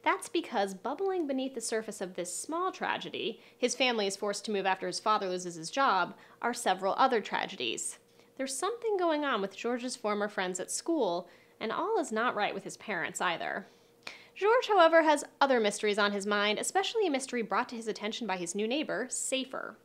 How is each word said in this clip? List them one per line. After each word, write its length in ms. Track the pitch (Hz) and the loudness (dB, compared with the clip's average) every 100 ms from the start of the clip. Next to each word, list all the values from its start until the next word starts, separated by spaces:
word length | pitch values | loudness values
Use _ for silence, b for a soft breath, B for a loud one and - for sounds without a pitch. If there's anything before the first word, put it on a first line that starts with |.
That's 260 | 302 349 - | 0 0 -2
because 440 | 349 - 240 196 | -4 -2 0 0
bubbling 540 | 190 220 302 392 381 285 | -2 -6 -2 -2 0 -2
beneath 260 | 262 262 | -2 -2
the 80 | 262 | -6
surface 400 | - 220 220 208 | -4 -4 -4 -8
of 140 | 185 185 | -8 -6
this 200 | 170 - | -6 -6
small 360 | - 320 370 | -6 -2 -2
tragedy, 680 | - - - 196 - 165 - B B | -2 -2 -2 -4 -6 -6 -6 B B
his 200 | 247 - | -2 2
family 320 | 262 226 202 | 2 2 0
is 100 | 196 | 0
forced 280 | 208 202 - | -4 -4 -2
to 60 | |
move 140 | 202 190 | 0 2
after 220 | 190 180 | 0 -2
his 120 | 175 | -2
father 300 | 220 214 196 | 2 2 2
loses 240 | 180 180 | -4 -4
his 160 | 170 165 | -8 -6
job, 460 | - 269 190 175 - B B | 2 4 4 2 -4 B B
are 140 | 233 233 | -4 0
several 400 | 214 185 190 - | 0 2 2 4
other 240 | 269 233 | 4 4
tragedies. 800 | 196 - 180 190 117 - - - _ b b - | 0 -2 -2 -4 -4 -4 -8 -10 _ b b -10
There's 200 | 269 - | -8 -4
something 400 | 370 466 466 403 | -4 -2 -2 0
going 260 | 349 302 285 | 2 2 0
on 160 | 226 | 0
with 140 | 196 - | -2 -4
George's 400 | 233 240 247 - | -4 -2 -4 -4
former 320 | 214 208 208 | -2 0 -2
friends 320 | 208 185 185 | -2 -4 -4
at 120 | - | -6
school, 580 | - - 330 196 170 180 B B B | -6 -2 2 2 0 -4 B B B
and 120 | 220 | -4
all 280 | 233 349 440 | -2 0 0
is 120 | 302 | 0
not 220 | 214 240 | 0 0
right 220 | 202 196 196 | 0 -2 -2
with 80 | |
his 140 | 180 - | -8 -12
parents 440 | - 180 143 - | -6 -4 -4 -2
either. 460 | 185 165 73 - 190 B B _ B B B | -2 0 -2 -6 -8 B B _ B B B
George, 340 | - 392 494 - | 0 4 4 6
however, 360 | 403 320 330 | 8 8 8
has 200 | 311 294 - _ | 6 4 0 _
other 200 | 277 254 | 4 6
mysteries 400 | 208 - 214 208 | 4 2 0 4
on 140 | 202 | 2
his 120 | 202 196 | 2 0
mind, 320 | 208 208 214 | 2 2 0
especially 480 | 233 370 392 466 381 | 0 0 0 0 2
a 60 | |
mystery 320 | 262 262 247 | 0 -2 -4
brought 260 | 220 196 247 | 0 -2 -2
to 60 | 233 | -6
his 120 | 226 | -6
attention 380 | 202 214 226 220 | -4 -6 -4 -4
by 120 | 185 | -4
his 180 | 170 202 | -2 -2
new 120 | 220 | -2
neighbor, 380 | 277 240 170 254 | -2 -2 -4 -4
Safer. 680 | - - 262 254 - - - | -6 -4 -4 -4 -8 -10 -14